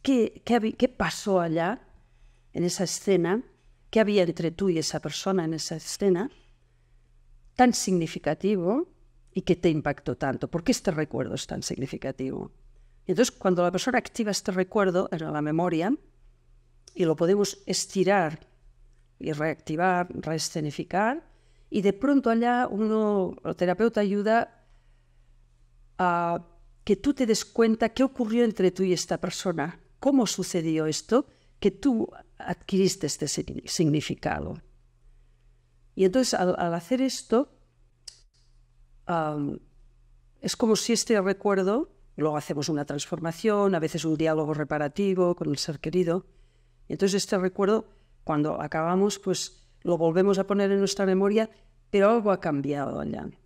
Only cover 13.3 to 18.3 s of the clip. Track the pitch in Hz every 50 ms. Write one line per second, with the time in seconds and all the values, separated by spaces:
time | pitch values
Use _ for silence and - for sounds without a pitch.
13.3 | - - - 196 185 170 175 175 175 185 - - - 247 - - _ - 233 208
14.3 | 196 - - - 190 185 185 185 - 220 202 190 170 180 185 - - 160 160 156
15.3 | 151 151 147 151 156 160 175 180 170 156 165 202 269 - - - _ _ _ -
16.3 | _ _ _ _ _ _ _ _ _ _ _ - _ 339 180 160 160 156 175 165
17.3 | 196 208 208 190 - - - - 190 - - - - 196 185 180 202 202 175 156